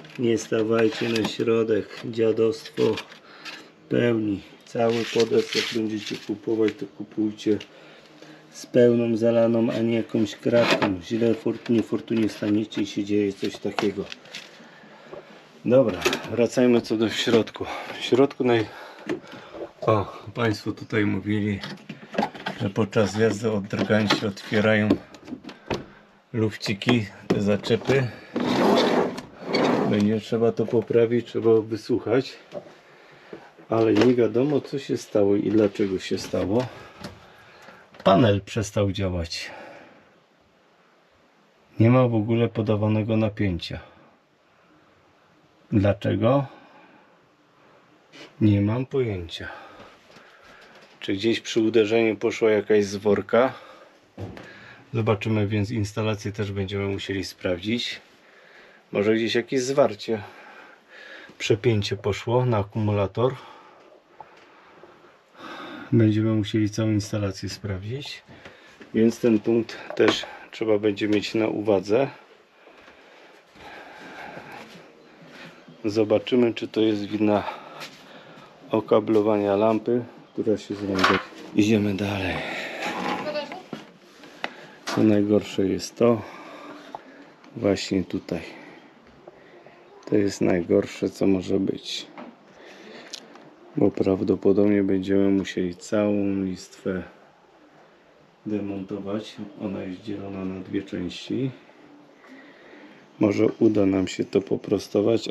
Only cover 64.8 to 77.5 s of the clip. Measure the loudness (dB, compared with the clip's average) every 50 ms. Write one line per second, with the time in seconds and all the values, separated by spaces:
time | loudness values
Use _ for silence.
64.8 | -20 -20 -20 -20 -20 -20 _ _ _ _ _ -20 -18 -16 -16 -16 -16 -16 -16 -16
65.8 | -6 0 2 4 4 4 4 2 2 2 0 0 -2 0 0 0 0 0 0 0
66.8 | 0 0 0 0 -2 -2 -4 -4 -4 -4 -6 -6 -10 -10 -10 -10 -8 -8 -8 -8
67.8 | -8 -8 -10 -10 -10 -12 -14 -16 -18 -20 -20 -20 -20 -20 -20 -20 -20 -20 -20 -20
68.8 | -20 -4 2 4 4 4 4 4 2 4 4 4 2 2 0 0 0 -2 -8 -14
69.8 | -12 -10 0 2 4 4 4 2 -4 -10 -14 -18 -20 -20 -10 -6 0 0 0 2
70.8 | 2 0 0 0 0 0 0 0 0 -2 -2 -2 0 0 -2 -2 0 2 2 2
71.8 | 2 2 0 0 0 -2 -4 -12 -20 -20 -20 _ _ _ _ _ -20 -20 -20 -20
72.8 | -20 -20 -20 -20 -20 -20 -20 -20 -20 -20 -20 -20 _ _ _ -20 -20 -20 -18 -18
73.8 | -18 -20 -20 -20 -20 -18 -16 -16 -16 -14 -16 -16 -16 -18 -18 -18 -18 -20 -20 -20
74.8 | -20 -20 -20 -20 -20 -20 -20 -20 -20 -20 -20 -20 -20 -20 -20 -20 -20 -20 -18 -8
75.8 | -6 -2 0 2 2 4 2 2 2 2 2 4 4 2 0 -2 -8 -4 0 0
76.8 | 2 2 2 0 -4 -6 -2 0 2 2 2 2 0 -4